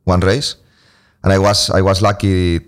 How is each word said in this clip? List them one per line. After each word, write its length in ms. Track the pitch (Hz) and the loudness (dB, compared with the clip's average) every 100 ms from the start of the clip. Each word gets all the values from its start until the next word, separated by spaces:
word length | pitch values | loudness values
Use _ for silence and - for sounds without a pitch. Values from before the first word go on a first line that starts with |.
one 160 | - 90 | -2 0
race. 360 | 87 - - - _ _ _ _ _ _ | 0 -2 -4 -12 _ _ _ _ _ _
And 100 | 95 | 0
I 60 | 95 | 2
was, 320 | 101 101 - | 2 0 0
I 120 | 92 | 0
was 180 | 95 92 | 0 0
lucky 560 | 104 101 101 92 87 85 | 0 0 -2 0 0 -2